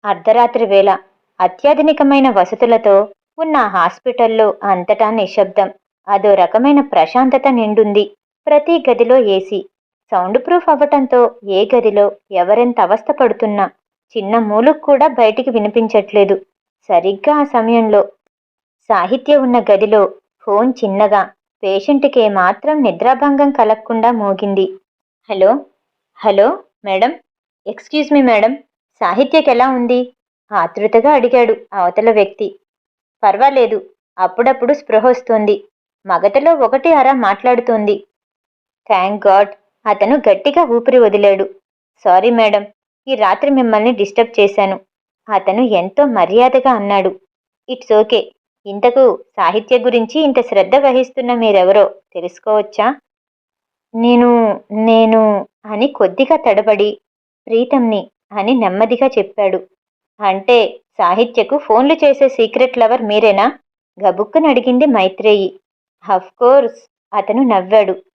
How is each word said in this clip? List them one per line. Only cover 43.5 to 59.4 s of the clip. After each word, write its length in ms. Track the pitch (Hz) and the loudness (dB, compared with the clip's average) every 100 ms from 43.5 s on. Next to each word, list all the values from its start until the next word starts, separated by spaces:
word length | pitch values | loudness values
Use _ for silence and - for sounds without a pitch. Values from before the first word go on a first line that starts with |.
మిమ్మల్ని 420 | 269 240 214 220 | 0 0 0 0
డిస్టర్బ్ 480 | 226 202 - 226 - | -2 -4 -2 -2 0
చేశాను," 400 | 202 202 196 190 _ _ _ _ - | 0 0 -2 -4 _ _ _ _ -6
అతను 320 | 202 196 202 | -4 -2 -2
ఎంతో 460 | 254 202 180 196 285 | 0 -2 -2 -2 0
మర్యాదగా 640 | 220 170 208 254 262 262 | 0 0 2 2 2 0
అన్నాడు. 380 | 233 202 196 190 190 _ _ _ _ _ | -2 -2 -2 -4 -10 _ _ _ _ _
"It's 320 | 254 - 214 | -16 0 0
okay. 200 | 214 233 - _ _ _ 202 | 2 -2 -4 _ _ _ -16
ఇంతకు 520 | 202 240 247 254 - - - | -2 0 2 2 0 -10 -4
సాహిత్య 420 | 170 208 214 247 | -2 -2 -2 0
గురించి 420 | 247 240 233 302 | 0 -2 -2 -2
ఇంత 200 | 302 254 | 0 0
శ్రద్ధ 360 | 240 202 185 262 | 0 -2 2 2
వహిస్తున్న 580 | 277 262 254 262 240 | 2 0 -2 -6 -4
మీరెవరో 540 | 240 226 202 180 202 196 | -2 0 2 4 2 2
తెలుసుకోవచ్చా?" 1080 | - _ 180 180 - - 214 208 - 214 277 _ _ _ _ _ _ _ _ _ | -2 _ -12 -12 -12 -4 -4 -4 -4 -4 -4 _ _ _ _ _ _ _ _ _
"నేను, 680 | 226 233 240 240 240 220 202 _ | -4 0 2 2 2 0 -4 _
నేను," 760 | 208 226 226 226 220 220 202 - _ | -4 0 2 2 2 0 -2 -6 _
అని 220 | 214 214 269 | -12 -4 -4
కొద్దిగా 500 | 277 190 185 262 320 | -2 -2 0 0 0
తడబడి, 600 | 240 202 214 208 208 208 _ _ _ _ - | 0 0 0 0 -2 -4 _ _ _ _ -6
"ప్రీతంని," 640 | 226 247 277 233 214 - _ _ | -4 -2 -2 -2 -4 -8 _ _
అని 220 | 208 202 | -8 -2
నెమ్మదిగా 560 | 262 208 185 220 240 269 262 | -2 -2 -2 -2 0 -2 -2
చెప్పాడు. 420 | 196 - | -6 -4